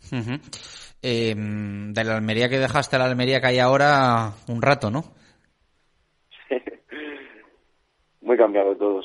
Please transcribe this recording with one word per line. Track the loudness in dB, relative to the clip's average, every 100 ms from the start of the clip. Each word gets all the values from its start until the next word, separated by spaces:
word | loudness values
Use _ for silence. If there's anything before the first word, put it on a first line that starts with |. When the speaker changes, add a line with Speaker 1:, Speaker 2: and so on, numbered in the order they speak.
| -10 -8
Speaker 1:
Ujú. | -6 -10 -12 -20 -18 -20 -20 -10
Eh, | -4 -2 -2 -2
de | -6 -6 -6 -8 -6 -4
la | -2 -2
Almería | -2 0 0
que | 0
dejaste | 0 0 0 0
a |
la | 0
Almería | 0 0 2
que | 2
hay | 4
ahora, | 4 6 6 4 4 2 0 -8 -8
un | 0
rato, | 2 2 0
¿no? | -4 -8 _ _ _ _ _ _ _ _ _ _ _ _ -18 -8
Speaker 2:
<laughs> | -6 -8 -16 _ -14 -14 -14 -18 -20 _ _ _ _ _ _ _ _
Muy | 0 4
cambiado | 4 4 0 0
todo, | 0 -2